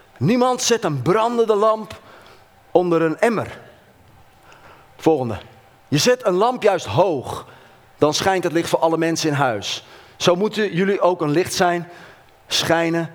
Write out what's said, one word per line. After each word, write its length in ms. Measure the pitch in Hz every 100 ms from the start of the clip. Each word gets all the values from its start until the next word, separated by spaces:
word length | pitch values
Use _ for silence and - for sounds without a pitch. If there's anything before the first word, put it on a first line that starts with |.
| _ -
Niemand 440 | 135 247 254 247
zet 220 | - 226
een 180 | 190 139
brandende 520 | 123 214 226 240 226
lamp 460 | 208 220 220 202 - - - - - _ _ _
onder 320 | 165 180 165
een 160 | 160 151
emmer." 400 | 233 202 107 - - - _ _ _ - - _ - - - - - -
Volgende. 420 | 160 156 120 95 - - - _ _
"Je 100 | 147
zet 280 | 233 247 202
een 80 |
lamp 280 | 180 226 247
juist 240 | 208 180 -
hoog. 600 | 104 190 143 - - - - - - _ _
Dan 160 | 147
schijnt 300 | 147 190 190
het 80 | 170
licht 160 | 160 165
voor 100 | 175
alle 200 | 165 160
mensen 300 | 165 165 160
in 60 |
huis. 520 | 139 135 107 95 - - - - -
Zo 200 | 180 175
moeten 380 | 208 208 202
jullie 260 | 165 196 202
ook 200 | 180 180
een 100 | 156
licht 240 | 147 180
zijn, 340 | - 180 175 170 - - - - _ -
schijnen 640 | - - 165 165 170 165